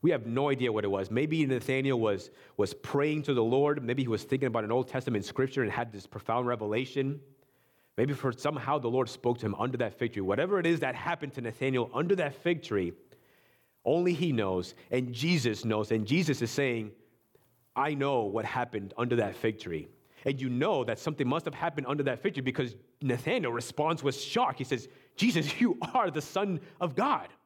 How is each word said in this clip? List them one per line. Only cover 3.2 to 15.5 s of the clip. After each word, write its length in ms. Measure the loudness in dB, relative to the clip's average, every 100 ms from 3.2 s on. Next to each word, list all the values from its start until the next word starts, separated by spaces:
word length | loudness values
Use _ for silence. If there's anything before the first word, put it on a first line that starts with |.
to 100 | 0
the 100 | 2
Lord. 380 | 4 4 4 2
Maybe 200 | -2 -2
he 80 | 0
was 140 | -2
thinking 240 | 0 0 0
about 160 | 0
an 80 | 0
Old 160 | 0 0
Testament 380 | -4 -2 -2 -2
scripture 360 | -2 0 0
and 100 | 0
had 220 | -2 -6
this 120 | -8 -14
profound 400 | -12 -2 0 0
revelation. 760 | -2 0 -2 -2 -2 -2 -4 -12 _ _ _ _ _ _ 0
Maybe 180 | 0
for 180 | 2 -2
somehow 480 | -2 0 0 2 2
the 100 | 4
Lord 200 | 2 0
spoke 280 | 0 0 2
to 60 | 0
him 100 | 0
under 220 | -2 0
that 160 | -2
fig 200 | 0 -2
tree. 80 | 0
Whatever 380 | 0 2 2 2
it 60 | 2
is 160 | 2
that 140 | 0 -2
happened 380 | -4 -4 -6 -6
to 60 |
Nathanael 480 | -8 -2 0 2 0
under 220 | 0 2 2
that 200 | 0 -2
fig 280 | -2 -2
tree, 300 | 0 0 0 -4 -20 -20 _ _ _ _ _ _ 0
only 280 | 2 2
he 180 | 2 2
knows, 440 | 2 2 0 -2 -12 -4
and 220 | -2 -2
Jesus 500 | -2 2 2 2